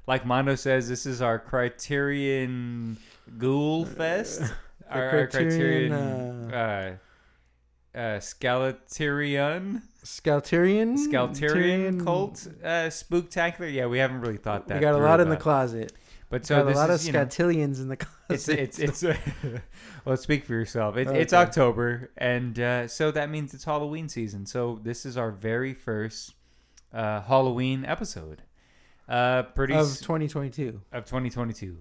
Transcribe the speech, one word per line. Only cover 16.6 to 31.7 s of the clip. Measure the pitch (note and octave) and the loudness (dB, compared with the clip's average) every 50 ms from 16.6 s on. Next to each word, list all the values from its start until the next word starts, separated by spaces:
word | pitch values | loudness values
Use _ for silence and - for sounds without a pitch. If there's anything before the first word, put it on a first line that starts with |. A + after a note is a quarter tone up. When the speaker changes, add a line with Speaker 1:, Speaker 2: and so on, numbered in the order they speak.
| C#3+ | 6
Speaker 2:
a | |
Speaker 1:
this | C#3 C#3+ | 6 6
Speaker 2:
lot | C#3+ D3+ E3 | 4 6 4
Speaker 1:
is, | F3 D#3 | 4 2
Speaker 2:
of | D#3+ E3 | 2 2
Speaker 1:
you | D3+ | 2
know, | D3+ C#3 | 2 2
Speaker 2:
Scatillions | B2 - - E3+ F3 E3+ D#3 D3 C#3+ C#3 B2+ | 2 2 2 4 4 4 4 2 0 0 -2
in | C3 C3 | -4 -6
the | C3+ | -6
closet. | - - - - - _ - - C3+ - D#3 D#3 D3 | -6 -8 -10 -12 -10 _ -4 -4 -2 0 0 0 0
Speaker 1:
it's, | C3+ A#2 - - | 0 -2 -2 -2
it's, | D3+ C#3+ C#3+ - E3+ | -2 -2 0 0 0
it's, | E3+ D3+ - - C#3+ C3+ - - C3 A#2 A#2+ | 0 0 0 -2 -6 -6 -6 -6 -8 -8 -8
<laughs> | - - - - - - - C#3+ - | -10 -12 -18 -20 -20 -20 -18 -8 -2
well, | C3+ C3 | -2 -2
speak | C3 - - D3+ C#3 - | 0 2 2 0 0 0
for | - A#2 | -2 -2
yourself. | A2+ A2+ - - A#2 A2 G#2+ G2+ | -2 -2 -2 -2 -2 -2 0 0
It, | B2 C3 C3 | 0 0 2
it's | C3+ D3+ E3 D#3+ F3 | 2 2 4 6 8
Speaker 2:
Okay. | F3 F3 | 8 8
Speaker 1:
October, | - - D#3 C3 A#2+ A#2 A#2+ A#2+ A#2+ A#2+ A#2+ B2+ - - | 6 6 4 4 4 4 2 0 -2 -2 -4 -8 -12 -8
and, | - B2+ B2 B2 B2 B2 B2 A2 A#2 | -4 0 0 0 0 -2 -4 -4 -2
uh, | A#2+ B2 B2 B2 A#2+ | 0 0 0 0 -2
so | A#2 - - D#3+ D3+ | -4 -4 -2 0 0
that | D3 D3+ D3 D3 | 0 0 -2 -4
means | D#3 D3+ D3 C#3 - | -4 -6 -6 -8 -10
it's | C3 - | -10 -6
Halloween | E3 D3+ D3 D3 D3 D#3 D#3+ E3 D3+ | -4 -2 -2 -2 -4 -6 -6 -8 -8
season. | - B2 A2+ G#2 G2 G2 G2 | -6 -6 -6 -6 -6 -8 -10
So | - - B2 A#2+ A#2+ A#2 G#2+ G#2+ | -6 -4 -4 -2 -2 -4 -6 -6
this | A2+ A#2+ A#2+ - | -8 -8 -8 -8
is | C3+ A#2+ | -8 -6
our | B2+ A#2 A2 G#2 | -4 -4 -4 -4
very | F#2+ G#2+ A2 A2+ A#2+ C3 C3+ C3 | -4 -4 -2 -2 -2 -2 -4 -6
first, | - - - A2 G#2+ G#2+ A2+ - - - - - _ _ _ _ _ _ _ _ - _ _ - | -8 -6 -6 -4 -4 -4 -6 -8 -10 -14 -16 -18 _ _ _ _ _ _ _ _ -20 _ _ -8
uh, | A2+ A2+ G#2+ G#2+ G#2 F#2+ | -4 -4 -2 -2 -2 0
Halloween | A2 C3+ C3+ C3+ C3 A#2+ A#2+ B2+ C3 C3 C3+ C3+ | 4 4 4 4 4 2 0 0 0 -2 -2 -2
episode. | - D3+ - - - - F2 D#2 D#2 D2+ - - - _ _ _ _ _ _ _ _ _ _ _ - | -4 -4 -4 -6 -8 -10 -10 -12 -14 -14 -16 -20 -20 _ _ _ _ _ _ _ _ _ _ _ -4
Uh, | A#2+ A#2+ B2 B2+ B2+ B2+ B2 | 0 0 2 2 2 0 0
pretty | - - C3+ C3+ C3 C#3+ | -2 -2 0 0 2 4
Speaker 2:
Of | D#3 D3+ | 4 2
Speaker 1:
s-, | C#3+ C3+ - | 2 0 -4
Speaker 2:
twenty | - - E3 D#3+ D#3 D3 | -4 -4 -2 -2 -2 -4
twenty-two. | - D3+ C#3 C3+ - - C#3+ A#2+ A2 G2+ - - - | -4 -4 -6 -6 -6 -6 -6 -6 -6 -10 -12 -12 -10
Speaker 1:
of | A#2+ A2+ | -10 -8
twenty | - B2+ C3 B2+ B2 | -6 -4 -4 -4 -4
twenty-two. | - B2 A#2+ A2+ G#2+ - G2+ F#2 | -4 -4 -4 -4 -6 -8 -10 -12